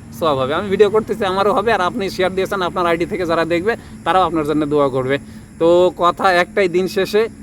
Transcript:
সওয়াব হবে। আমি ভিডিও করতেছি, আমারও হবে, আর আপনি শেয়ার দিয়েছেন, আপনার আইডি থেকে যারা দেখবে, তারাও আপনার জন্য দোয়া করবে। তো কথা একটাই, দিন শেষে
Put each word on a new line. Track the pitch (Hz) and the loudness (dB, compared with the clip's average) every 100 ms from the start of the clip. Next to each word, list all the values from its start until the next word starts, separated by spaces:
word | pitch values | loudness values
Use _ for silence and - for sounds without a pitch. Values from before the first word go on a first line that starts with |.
| - - | -12 -4
সওয়াব | 165 135 | 0 0
হবে। | 131 | 0
আমি | 160 202 | -2 -2
ভিডিও | 202 202 | 2 2
করতেছি, | 214 214 214 | 2 -2 -4
আমারও | 196 185 202 | -2 0 0
হবে, | 185 214 | 0 0
আর | 208 | 0
আপনি | 175 247 190 | 0 -2 -6
শেয়ার | - 185 | -2 -2
দিয়েছেন, | 185 180 196 | -2 -4 -2
আপনার | 175 160 175 | -4 -2 0
আইডি | 170 170 | 0 -2
থেকে | 196 170 | -4 -2
যারা | 170 | 0
দেখবে, | 165 170 196 226 - - | 0 0 -2 -4 -10 -8
তারাও | 165 185 | 0 2
আপনার | 175 165 147 | 2 0 -2
জন্য | 151 147 | -2 0
দোয়া | 147 139 | 2 2
করবে। | 131 127 139 - - - - | 0 -2 -2 -4 -18 -20 0
তো | 165 175 180 - | 4 4 4 2
কথা | 175 - 196 | 0 2 2
একটাই, | 175 180 214 185 | 2 2 0 0
দিন | 170 185 | 0 0
শেষে | 196 185 208 220 - | -2 0 0 -2 -6